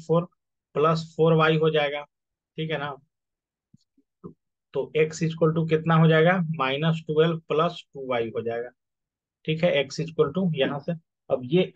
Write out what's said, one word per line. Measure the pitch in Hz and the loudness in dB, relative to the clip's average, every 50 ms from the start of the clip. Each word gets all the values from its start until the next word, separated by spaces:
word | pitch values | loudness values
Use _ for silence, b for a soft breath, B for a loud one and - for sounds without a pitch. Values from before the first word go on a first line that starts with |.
फ़ोर | - - 160 175 175 - _ _ _ _ _ _ _ _ - | -2 0 0 0 0 -2 _ _ _ _ _ _ _ _ -4
प्लस | 139 147 160 160 160 165 - - - | 0 0 0 0 0 -4 -6 -2 2
फ़ोर | 160 165 160 | 2 4 4
वाई | 160 156 156 160 156 | 4 4 4 2 2
हो | 156 160 | 2 2
जाएगा, | 156 151 147 143 143 147 147 _ _ _ _ _ _ _ _ _ _ - | 0 0 -2 -2 -4 -8 -12 _ _ _ _ _ _ _ _ _ _ -10
ठीक | 160 160 | -8 -6
है | 156 139 | -6 -6
ना? | 143 147 139 135 _ _ _ _ _ _ _ _ _ _ _ _ _ _ _ _ _ _ _ _ _ _ _ _ - 175 - _ _ _ _ _ _ _ - | -6 -8 -10 -12 _ _ _ _ _ _ _ _ _ _ _ _ _ _ _ _ _ _ _ _ _ _ _ _ -20 -20 -20 _ _ _ _ _ _ _ -8
तो | 139 127 - - 151 | -8 -6 -4 0 0
x | 160 156 160 - 170 | 0 0 0 -4 -4
equal | 156 - - 170 160 160 | -4 -2 0 0 0 2
to | 165 160 160 | 0 -2 0
कितना | 160 160 160 165 165 | 0 -2 2 2 4
हो | 160 165 160 | 6 6 6
जाएगा? | 160 156 160 175 185 196 170 156 160 - | 6 6 6 4 4 2 0 -2 -2 -2
माइनस | 131 131 135 139 156 165 165 160 160 - | -2 -2 -2 0 0 0 -2 -2 -4 -4
ट्वेल्व | 151 156 160 165 165 165 - - | 2 2 2 2 2 -4 -4 -4
प्लस | 143 151 165 175 165 - - | 0 0 0 0 -2 -6 -18
टू | _ - 139 135 127 | _ -16 -12 -6 -4
वाई | 127 120 117 113 | -2 -2 -2 -4
हो | 110 117 | -6 -6
जाएगा, | 110 113 117 117 120 123 _ _ _ _ _ _ _ _ _ _ _ _ _ _ - | -6 -6 -6 -6 -8 -10 _ _ _ _ _ _ _ _ _ _ _ _ _ _ -6
ठीक | - 156 160 165 | -6 -4 0 0
है, | 175 139 143 | 0 2 0
x | 135 135 - - | -2 -2 -4 -8
equal | 147 - - - 147 139 139 | -8 -6 0 0 0 0 0
to | 185 196 180 156 | -2 -2 -2 0
यहाँ | 131 135 147 143 143 | 0 -2 -2 -2 -6
से। | - - 170 165 _ _ _ _ _ - | -6 -8 -8 -10 _ _ _ _ _ -6
अब | 139 135 127 | -6 -4 -4
ये | 123 147 180 185 185 - | 0 2 2 0 2 0